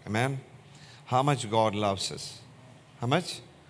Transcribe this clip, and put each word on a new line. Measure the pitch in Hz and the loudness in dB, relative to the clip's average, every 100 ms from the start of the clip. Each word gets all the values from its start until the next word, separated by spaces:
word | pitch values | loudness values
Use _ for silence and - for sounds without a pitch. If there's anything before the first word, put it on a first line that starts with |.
| - | -4
Amen. | 107 131 135 - - - - - - | 0 0 -2 -10 -20 -20 -20 -20 -20
How | - 127 | -2 2
much | 143 131 113 | 2 0 2
God | 113 110 101 | 2 2 2
loves | 104 95 - | 0 0 -4
us. | - - - - - - - - - | -8 -12 -14 -20 -20 -20 -20 -20 -6
How | 120 | 0
much? | 160 180 - - - | 0 0 -10 -16 -20